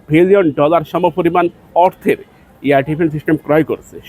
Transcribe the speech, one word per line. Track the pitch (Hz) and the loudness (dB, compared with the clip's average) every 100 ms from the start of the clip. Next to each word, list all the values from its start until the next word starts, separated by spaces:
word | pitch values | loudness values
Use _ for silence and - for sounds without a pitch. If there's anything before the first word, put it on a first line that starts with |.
| - | 0
বিলিয়ন | 156 185 202 165 135 | 2 4 4 2 0
ডলার | 147 170 156 | 0 0 -2
সমপরিমাণ | 170 175 185 170 175 175 - - 170 185 | -2 -2 -2 -2 0 -2 -6 -6 0 0
অর্থের | - - - - _ _ _ | 0 -4 -4 -6 _ _ _
এয়ার | 135 139 135 | 0 0 0
ডিফেন্স | 156 170 151 | -2 -2 -4
সিস্টেম | - 156 - | -4 -4 0
ক্রয় | 151 147 | 0 0
করেছে, | 107 - - | -6 -10 -20